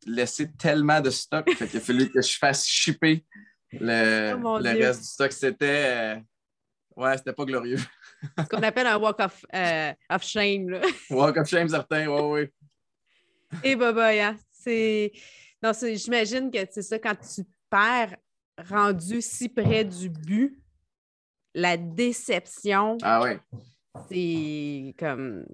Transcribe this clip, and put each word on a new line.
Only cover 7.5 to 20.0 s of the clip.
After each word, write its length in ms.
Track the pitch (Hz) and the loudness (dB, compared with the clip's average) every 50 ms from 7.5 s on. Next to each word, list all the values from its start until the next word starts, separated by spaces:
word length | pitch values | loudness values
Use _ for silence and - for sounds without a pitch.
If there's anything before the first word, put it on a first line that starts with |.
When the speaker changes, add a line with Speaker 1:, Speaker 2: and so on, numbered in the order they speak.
| 131 123 120 120 127 123 120 - - _ - - | -4 -4 -2 -4 -4 -4 -6 -8 -14 _ -20 -20
Speaker 1:
<laughs> 260 | - _ 151 - - 170 | -18 _ -16 -10 -6 -6
Speaker 2:
Ce 40 | 156 | -4
qu'on 200 | - - - 220 | -4 -2 -2 0
appelle 240 | 220 220 254 254 | 0 0 0 2
un 100 | 240 214 | 2 2
walk 240 | 208 214 214 208 - | 2 0 0 0 0
of, 240 | 196 190 - - - - - | -2 -4 -4 -8 -14 -8 -4
euh, 380 | 185 180 170 165 156 156 143 139 - _ - | -2 0 0 0 0 -2 -4 -6 -8 _ -4
of 140 | 180 185 - | -4 -4 -2
shame, 440 | - - 214 202 202 196 196 185 180 | -4 -2 0 0 2 0 0 -2 -4
là. 120 | 185 180 - 359 - | -4 -2 0 -2 -2
<laughs> 140 | - - - | -4 -6 -2
Speaker 1:
Walk 260 | 139 131 143 151 143 | 2 4 4 4 4
of 100 | 165 151 | 2 0
shame, 220 | - 180 170 170 156 | 2 2 2 2 2
certain, 380 | 160 147 - - 156 151 156 147 | 0 -2 -2 -2 -2 -2 0 0
ouais, 120 | 143 147 | 0 0
ouais. 320 | 147 147 147 147 143 143 _ _ 147 _ _ _ _ _ _ _ _ _ _ _ _ _ _ _ _ _ - 165 151 | 0 0 0 -2 -2 -4 _ _ _ _ _ _ _ _ _ _ _ _ _ _ _ _ _ _ _ _ -8 -2 0
Speaker 2:
Et 120 | 269 269 | 0 2
bah, 160 | 226 247 233 220 | 2 2 2 4
bah, 160 | 226 226 220 | 4 4 4
hein, 260 | 214 208 208 214 214 214 - _ | 4 4 2 0 -2 -4 -12 _
c'est, 600 | _ _ - 247 226 226 220 220 214 208 208 208 - - - - - - - - _ _ 220 | _ _ -4 -2 0 2 2 2 2 2 0 -2 -4 -10 -20 -20 -20 -20 -20 -20 _ _ 0
non, 80 | 226 214 | 0 0
c'est, 220 | - 247 233 220 | 0 -2 -4 -4
j'imagine 560 | 196 - 233 240 233 220 196 247 262 269 254 | -4 -2 0 0 0 2 0 0 -2 -2 -2
que 60 | 247 208 190 190 | -2 -2 -4 -4
c'est 120 | - 214 | -6 -8
ça, 180 | 185 - 220 220 | -6 -6 -6 -4
quand 160 | 226 220 202 | -2 -2 -4
tu 280 | - - - - 202 185 - _ _ _ - | -4 -8 -12 -10 -10 -12 -12 _ _ _ 0
perds 480 | 202 196 208 233 254 247 226 190 180 - _ _ _ _ _ _ _ - 170 180 | 2 4 4 4 4 2 0 -2 -6 -12 _ _ _ _ _ _ _ -18 -8 -2
rendu 520 | 196 208 202 202 196 170 165 185 226 240 | 0 2 2 2 2 0 -2 -4 -4 -4
si 260 | 220 - - - 247 233 | -4 -6 -6 -6 -8 -4
près 360 | - 233 202 - 220 220 214 | -2 0 2 2 4 2 0
du 240 | 190 180 175 | 0 -4 -6